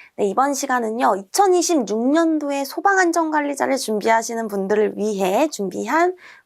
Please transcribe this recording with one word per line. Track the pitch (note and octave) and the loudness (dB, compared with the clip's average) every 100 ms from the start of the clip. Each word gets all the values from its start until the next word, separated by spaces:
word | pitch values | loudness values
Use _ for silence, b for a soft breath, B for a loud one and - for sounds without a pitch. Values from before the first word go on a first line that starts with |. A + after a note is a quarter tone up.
| B - | B -4
네, | G3+ | -2
이번 | G#3 C#4 | 2 0
시간은요, | C#4 C#4 B3 A3 A3+ C4 F#3+ | 0 -2 -2 -2 0 0 0
이천이십육 | G3 - G4 F4+ E4 D#4+ G3 G#3+ B3 | -2 2 4 4 2 0 0 0 2
년도의 | D#4+ E4 D#4 C#4+ C#4 C#4 | 2 2 0 -2 -4 -6
소방안전관리자를 | - G4 F#4+ F4 E4+ D#4+ D4+ C#4+ C#4 B3+ C4+ | -4 0 2 2 2 0 0 -2 -2 -2 -2
준비하시는 | - G#3+ A3 A3+ A3+ A3+ A3 | -2 -2 2 0 0 -6 -4
분들을 | G3 F#3+ G#3+ G#3 G3 | -4 0 2 0 0
위해 | G#3+ G3 F#3+ G#3 D#4 | -4 0 0 2 0
준비한 | - F#3+ G3+ G#3 D#4 F4+ F4+ B B | -2 -6 -6 -2 0 0 -2 B B